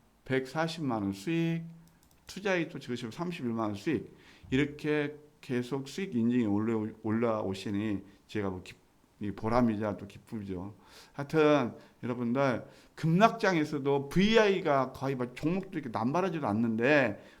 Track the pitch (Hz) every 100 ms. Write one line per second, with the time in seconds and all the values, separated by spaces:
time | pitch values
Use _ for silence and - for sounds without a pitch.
0 | _ _ - 131 131 160 165 170 143 113
1 | 98 98 - 165 165 165 - - - _
2 | _ _ - - 196 180 156 147 123 120
3 | 120 107 175 165 123 113 110 101 - 117
4 | - - - - - 131 143 143 151 151
5 | 147 147 - _ - 123 123 139 135 -
6 | 190 120 113 123 110 101 110 110 107 -
7 | 110 110 117 110 98 98 - 101 107 98
8 | - - - 110 98 92 - - _ _
9 | _ _ 104 92 110 120 120 104 110 98
10 | 101 - - 117 98 92 95 - - -
11 | - - 139 160 151 147 117 - - _
12 | 120 123 120 123 139 110 - - - -
13 | 160 170 220 226 202 170 151 151 135 139
14 | 139 175 208 226 208 190 156 139 127 -
15 | 135 135 120 - 151 190 - 156 131 110
16 | 117 165 185 165 131 104 117 110 123 147
17 | 120 101 - -